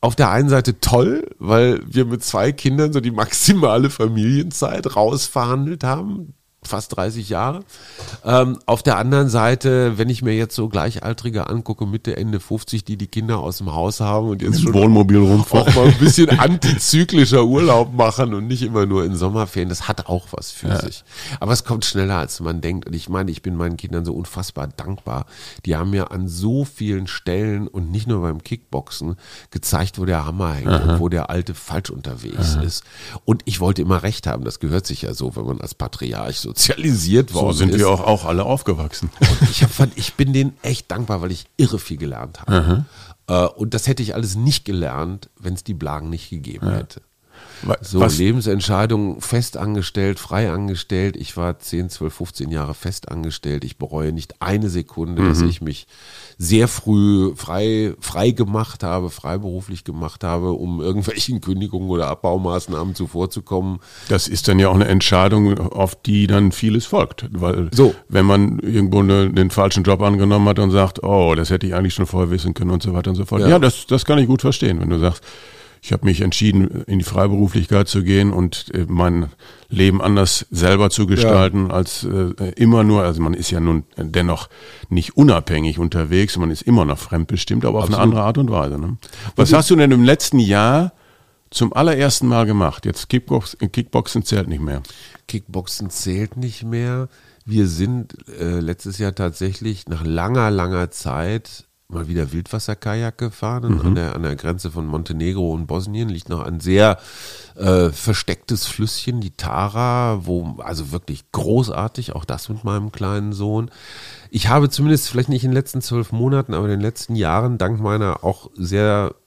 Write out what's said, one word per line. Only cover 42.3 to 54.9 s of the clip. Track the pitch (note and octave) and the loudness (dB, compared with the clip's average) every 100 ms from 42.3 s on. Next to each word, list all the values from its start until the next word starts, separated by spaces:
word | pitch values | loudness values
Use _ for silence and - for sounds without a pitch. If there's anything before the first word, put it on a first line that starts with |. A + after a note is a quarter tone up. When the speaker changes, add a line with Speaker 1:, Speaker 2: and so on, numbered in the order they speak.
| E2+ | -14
Speaker 1:
habe. | - F#2 E2 F#2 C#3+ - - - - | 0 2 4 2 0 -8 -20 -20 -4
Speaker 2:
Aha. | F2+ | 0
Speaker 1:
Äh, | F2+ | 0
und | - A2 | -2 -6
das | A#2 B2 | -4 -2
hätte | C3+ | -2
ich | A2 | -4
alles | - A2+ G2 | -4 -4 0
nicht | B2 C#3+ | 0 0
gelernt, | - F#2+ D#2 B1+ D#2+ G2 - _ | -2 -4 -4 -4 -6 -8 -14 _
wenn's | F#2 F#2 | -8 -8
die | - | -8
Blagen | F2+ D2 D2+ D#2+ | -8 -6 -8 -8
nicht | E2 - | -10 -10
gegeben | E2+ C2 A#1+ G2 | -12 -12 -6 -4
Speaker 2:
Ja. | G2 | -4
Speaker 1:
hätte. | - - _ _ _ - - - | -6 -16 _ _ _ -20 -20 -12
Speaker 2:
Wa-, | - - | -4 -4
Speaker 1:
So, | F#2 F#2 | -2 2
Speaker 2:
was | A2+ D2+ | 2 2
Speaker 1:
Lebensentscheidung, | F#2 A#2+ G#2+ G2+ E2+ F#2+ A2 A2+ G2+ D#2 | 0 0 0 -2 0 0 0 -2 -4 -6
festangestellt, | - A#2 B2 - G2 G#2 F#2 - G2 G2 | -4 -2 -4 -6 -6 -4 -4 -2 -2 -4
freiangestellt. | - F#2 A2 E2+ G2+ F2+ - F#2+ G2 - | -4 -2 -2 -2 -4 -6 -4 -2 -2 -4
Ich | - - | -12 -6
war | F2 E2+ | -6 -6
zehn, | - E2+ F2 | -8 -6 -6
zwölf, | - D#2 | -6 -8
fünfzehn | - E2+ - C#2 | -8 -12 -8 -6
Jahre | D#2+ D2 | -6 -6
festangestellt. | D2+ F2 F#2 - E2 D#2+ D2 D2 C#2+ | -8 -8 -10 -10 -8 -8 -8 -6 -6
Ich | C2+ - | -8 -10
bereue | - D#2 D#2 | -8 -4 -4
nicht | E2 D2+ - | -6 -10 -10
eine | - G2+ G#2+ | -4 -2 -2
Sekunde, | F2 D#2+ | -4 -8